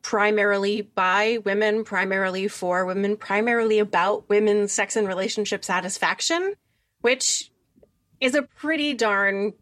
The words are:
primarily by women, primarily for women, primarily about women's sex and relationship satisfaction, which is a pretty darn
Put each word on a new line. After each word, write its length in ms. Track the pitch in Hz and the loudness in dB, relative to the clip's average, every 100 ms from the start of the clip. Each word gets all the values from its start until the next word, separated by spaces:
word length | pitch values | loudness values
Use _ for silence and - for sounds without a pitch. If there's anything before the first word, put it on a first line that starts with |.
primarily 800 | - 220 208 214 202 202 196 208 | -2 2 2 4 2 2 0 -2
by 560 | 202 - 185 196 214 233 | -4 -2 0 2 2 0
women, 400 | 202 196 214 214 | 0 0 2 0
primarily 640 | 214 190 190 190 190 185 196 | -2 -2 0 0 -2 -2 -6
for 380 | - 180 180 185 | -4 -2 0 0
women, 320 | 185 196 208 | -2 -2 -2
primarily 600 | - 202 226 233 226 214 | -2 0 2 2 2 2
about 500 | 208 185 185 214 - | 2 2 2 0 2
women's 420 | 208 214 208 202 | 2 4 2 0
sex 240 | - 202 226 | -2 -2 0
and 100 | 202 | -2
relationship 560 | 185 190 220 202 196 - | -2 -2 -2 -4 -4 -2
satisfaction, 920 | 185 185 - 170 185 - 330 370 415 _ _ _ _ | -4 -4 -4 -2 -2 -2 -2 -2 -6 _ _ _ _
which 500 | 233 262 - - - _ _ _ _ _ _ _ | 0 2 0 -2 -6 _ _ _ _ _ _ _
is 120 | 262 | 0
a 80 | 285 | 0
pretty 520 | 269 _ 294 311 294 | -2 _ -4 -2 -2
darn 600 | 247 226 202 202 196 208 196 | 0 0 2 0 0 -4 -6